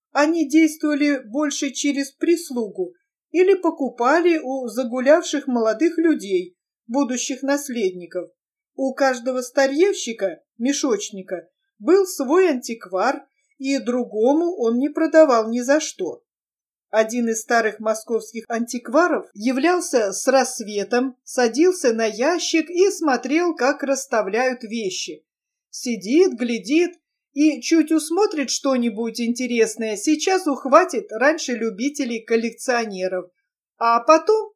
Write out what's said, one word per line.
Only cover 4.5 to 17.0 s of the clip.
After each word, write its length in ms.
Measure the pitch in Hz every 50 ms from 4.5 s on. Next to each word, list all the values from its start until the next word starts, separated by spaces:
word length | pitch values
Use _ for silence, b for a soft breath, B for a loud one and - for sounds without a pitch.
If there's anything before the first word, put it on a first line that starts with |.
| 269 269 254 233
загулявших 800 | 202 240 262 226 240 254 247 277 311 349 339 - 320 277 -
молодых 500 | 262 247 233 220 220 220 220 311 339 339
людей, 600 | - 330 330 294 240 - 202 190 175 180 180 _ _ _ _ _ _ _
будущих 560 | 226 233 285 277 220 254 247 - - 262 254
наследников. 880 | 269 269 285 285 285 - 247 240 202 185 180 180 175 170 - 180 170 - _ _ _ _ _ _ _ _ -
У 180 | - 269 262
каждого 480 | 254 - 277 269 254 240 233 262 254 254
старьевщика, 1000 | 247 - - 294 269 269 277 302 370 403 392 - - 240 226 - 202 196 165 - _ _ _ -
мешочника, 920 | 226 269 285 - - 269 214 196 - - 208 190 185 - 185 175 - _ _ _ _ _ _ -
был 280 | 202 247 359 403 392
свой 440 | 370 - - 269 240 311 370 381 349
антиквар, 720 | 277 247 - - 226 226 - 180 185 180 208 254 302 311 - _ _ _ _ _ _
и 220 | - 262 269 277 262
другому 760 | 202 233 240 247 240 - 208 214 220 254 294 320 339 339 370
он 220 | - 240 226 233 247
не 120 | 277 294
продавал 580 | 294 311 320 320 320 320 311 285 240 226 220 220
ни 100 | 233 247
за 200 | 240 254 277 311
что. 420 | 302 - - - 185 156 - - _ _ _ _ _ _ _ _ _ _ _ _ _ -
Один 400 | - 220